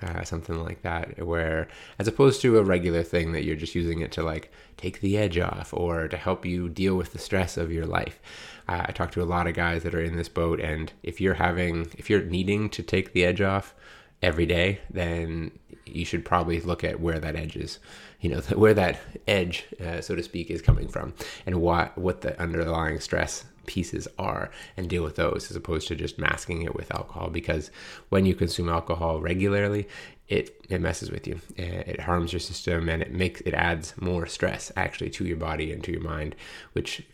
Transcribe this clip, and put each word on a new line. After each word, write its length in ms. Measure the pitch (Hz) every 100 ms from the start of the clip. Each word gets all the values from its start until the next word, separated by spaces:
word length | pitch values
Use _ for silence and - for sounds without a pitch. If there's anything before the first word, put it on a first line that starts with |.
uh, 200 | 92 85
something 400 | 87 85 85 82
like 200 | 82 -
that, 420 | 90 82 82 -
where 440 | 85 82 80 80 78 - - -
as 80 | 104
opposed 340 | 110 139 127
to 160 | 127 110
a 60 |
regular 380 | 95 90 87 85
thing 300 | 82 87 82
that 120 | 80
you're 120 | 76 78
just 180 | 82
using 260 | 87 85 82
it 120 | 82
to, 100 | -
like, 300 | 82 78 - - - -
take 240 | 90 -
the 160 | 98 104
edge 220 | 104 87
off 340 | 87 90 85
or 360 | - 87 82 78
to 80 | 87
help 280 | 92 92
you 240 | 92 87 87
deal 260 | 82 95
with 180 | 92 85
the 60 | -
stress 380 | - 98 87 -
of 160 | 82
your 140 | 82 80
life. 340 | 87 - - - - - - -
Uh, 160 | 90 87
I 60 |
talk 180 | - 90
to 100 | -
a 20 |
lot 220 | 87 87 87
of 80 |
guys 280 | 90 85 85
that 120 | 87
are 80 | 85
in 140 | 82 85
this 120 | 85
boat, 320 | - 85 80
and 320 | 80 78 80 -
if 180 | - -
you're 140 | 92
having, 560 | 85 87 87 87 82 82 -
if 140 | -
you're 120 | 101
needing 460 | 85 90 92 101 107
to 120 | -
take 300 | - 95 -
the 120 | 90
edge 160 | 87 90
off 340 | 98 98 - - - - - _
every 240 | 92 80 82
day, 340 | 85 92 101 -
then 600 | 92 85 85 82 82 80 - - - -
you 120 | 85
should 200 | 85 85
probably 360 | - 90 85 85
look 240 | 85 87
at 160 | - -
where 180 | 85 80
that 180 | 78 80
edge 200 | 80 -
is, 220 | - - - - - -
you 100 | 87
know, 100 | 71
<laughs> 140 | - -
where 180 | 107
that 260 | 104 90 67 - - -
edge, 400 | 101 90 - - -
uh, 160 | 87 85
so 140 | -
to 80 | 87
speak, 280 | - 87 85
is 120 | 85
coming 260 | - - 73
from, 260 | 87 80 - - - -
and 140 | 90
what, 360 | 85 85 - -
what 240 | 90 90
the 200 | - 80
underlying 600 | 85 82 82 82 80 78
stress 440 | - 85 80 - - - -
pieces 420 | 95 - - - -
are, 320 | 95 - - - - -
and 120 | 87
deal 140 | 87
with 140 | 76 78
those 340 | 80 85 -
as 60 | 92
opposed 320 | - 78 -
to 60 |
just 240 | 82 82 -
masking 440 | - - - 82
it 120 | 85
with 180 | - -
alcohol. 340 | - - 85 85
Because 420 | 82 82 80 - - - - -
when 160 | 98
you 100 | 95
consume 340 | 90 85 - 85
alcohol 520 | 85 - 82 82 80
regularly, 680 | 82 92 101 101 101 104 101 - - - -
it, 320 | 95 - - -
it 120 | 90
messes 300 | 85 82 -
with 160 | - -
you. 140 | 85 - -
Uh, 260 | 87 90 85
it 140 | 80
harms 320 | 78 87 85
your 80 | 90
system, 480 | - 90 - 85 82
and 140 | 82
it 100 | -
makes, 280 | 90 90 -
it 120 | 87
adds 400 | 85 85 82 78 -
more 260 | 92 87 82
stress 460 | - - - - 95
actually 340 | 92 - -
to 160 | - 92
your 100 | 80
body 360 | 80 78 78
and 120 | 73
to 80 | 90
your 100 | 82
mind, 320 | 80 78 76 - - - -
which 340 | - - - -